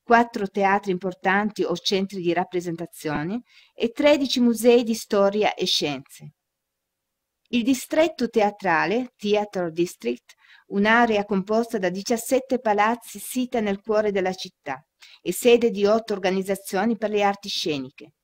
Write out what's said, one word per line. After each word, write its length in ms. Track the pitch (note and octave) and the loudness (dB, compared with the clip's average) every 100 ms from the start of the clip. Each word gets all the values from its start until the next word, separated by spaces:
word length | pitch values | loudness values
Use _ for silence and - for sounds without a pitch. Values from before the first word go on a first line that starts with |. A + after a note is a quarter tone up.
quattro 460 | - A#3 A#3 A#3 G3 | 6 4 6 -2 -4
teatri 440 | G#3 F#3+ G3 G3 | 0 2 2 0
importanti 720 | F3+ F#3+ F3+ F#3+ G3 G#3 G3+ | -4 -4 -4 0 0 -2 -4
o 120 | F3 E3+ | -4 -2
centri 460 | - F#3+ F#3+ G3 | -2 -2 -2 -4
di 100 | F3 | -2
rappresentazione 1080 | E3+ F3+ F3+ F3 E3 E3 - D#3 D3 D#3 A#3 - _ _ | -2 -2 -6 -6 -8 -10 -10 -6 -6 -4 -8 -10 _ _
e 160 | - A#3 | -6 -6
tredici 500 | - D4 D4 C4 C4 | 2 2 4 0 2
musei 440 | A#3+ A3 A#3+ A#3+ | 2 4 4 4
di 100 | A3+ | 4
storia 600 | A3+ - G#3 G3 G#3 G3+ - | -4 -2 2 2 2 -2 -2
e 100 | F#3 | -2
scienze. 720 | - D#3 C3+ - - D3+ _ _ _ _ _ _ _ _ _ _ _ _ | -2 -2 -6 -12 -20 -20 _ _ _ _ _ _ _ _ _ _ _ _
Il 140 | A#3+ | -2
distretto 680 | A#3 C4 - D#4 E4 E4 A#3 | 0 -2 0 0 0 0 -2
teatrale, 840 | A3+ G3+ - G3 D#3+ D#3 A3+ B3 _ | 2 0 0 0 0 2 -2 -4 _
Theater 520 | G#3 G#3 G#3 G3 E3+ | 0 0 0 -4 -4
District, 640 | D#3+ F3 - A#3 B3 _ _ _ - _ | -2 -4 -2 -8 -8 _ _ _ -20 _
un'area 580 | G3 G#3 A#3 A#3 G#3 G3+ | 0 4 4 4 2 0
composta 520 | G3 F#3+ A3 A#3 A3 | -2 0 -2 0 -2
da 120 | F#3 | -4
diciassette 680 | F#3 G3 A3+ - C4 B3+ B3 | -4 -4 -4 0 -2 0 -2
palazzi 600 | A3+ G3+ G#3+ A#3+ - G3+ | 0 2 2 0 -8 -16
sita 400 | - B3+ B3 A#3+ | -8 -6 -2 -2
nel 220 | G#3+ G3 | -2 -4
cuore 300 | - G#3+ G#3+ | -2 0 0
della 220 | G3 F#3 | 0 -2
città, 480 | F3+ F#3 _ - C3+ _ _ - - | -6 -12 _ -12 -12 _ _ -20 -10
è 120 | - | -8
sede 380 | F3+ B3 A#3 A#3 | 2 4 6 4
di 160 | G3 G3+ | 2 2
otto 280 | A3+ A3+ | 2 0
organizzazioni 840 | G3 F#3 F#3+ F#3+ F#3+ - F#3+ A3 A3 | -2 0 -2 -2 -6 -4 -2 -2 -2
per 140 | G#3+ | -2
le 140 | G#3 | 0
arti 260 | G3+ G3 G3+ | 0 -2 -8
sceniche. 640 | - F3 D3 C3 - B2+ _ | -6 -4 -4 -6 -16 -20 _